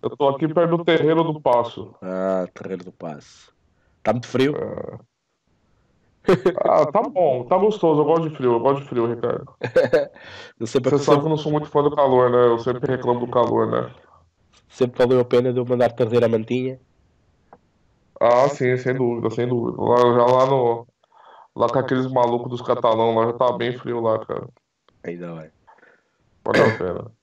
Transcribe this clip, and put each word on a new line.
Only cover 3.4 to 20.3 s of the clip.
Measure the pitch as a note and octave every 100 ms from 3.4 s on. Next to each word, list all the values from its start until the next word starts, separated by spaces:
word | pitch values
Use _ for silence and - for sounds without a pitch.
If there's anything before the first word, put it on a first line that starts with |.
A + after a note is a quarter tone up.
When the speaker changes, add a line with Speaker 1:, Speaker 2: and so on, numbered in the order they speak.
| _ _ _ _ _ _
Speaker 2:
Tá | -
muito | A#2 -
frio? | B2 C3+ -
Speaker 1:
É. | G#2+ - - - _ _ _ _ _ _ _ _ _ _ _ _ - F#3 - E3+
Ah, | - - D#3
tá | G3
bom, | C#4+ F#3 D#3+ B2+ B2
tá | F#3
gostoso. | G#3+ G#3 E3+ D3
Eu | C#3+
gosto | E3 D#3+
de | D3+
frio, | B2+
eu | A#2
gosto | B2 C#3
de | C#3
frio, | B2 A#2
Ricardo. | A#2 A#2+ - - _
Speaker 2:
<laughs> | A#2+ F3 C3+ D#3 C#3 - - - - _
Não | A2+
sei | C#3
para | B2+
Speaker 1:
Você | C#3+
Speaker 2:
que | C#3+
Speaker 1:
sabe | D3
Speaker 2:
você |
Speaker 1:
que | D3+
eu |
não | D3+
sou | D#3
muito | D3+ D3+
fã | D3
do | C#3+ D3
calor, | C#3 B2+ B2
né? | B2 B2
Eu | A#2
sempre | A#2+ B2 B2+ B2+
reclamo | B2 B2 A#2+
do |
calor, | B2 A#2+ A2+ A2+
né? | A#2 B2 - _ _ _ _ _ _ _
Speaker 2:
Sempre | - B2 A#2+
valeu | B2 B2+
a | A#2+
pena | B2 B2+
de | B2
eu | B2
mandar | B2 A#2+
trazer | A#2+ A#2 A#2+
a | A#2
mantinha? | A2+ A2 B2 C3 C3 _ _ _ _ _ _ _ - _ _ _ _ _ -
Speaker 1:
Ah, | A2+ A#2+ C#3+
sim, | C#3+ B2+ B2+
sem | B2+ C3
dúvida, | B2 A#2 A2+
sem | A2 A#2+
dúvida. | B2 A#2+ -
Lá, | - A#2+
já | B2 A#2+
lá | A#2+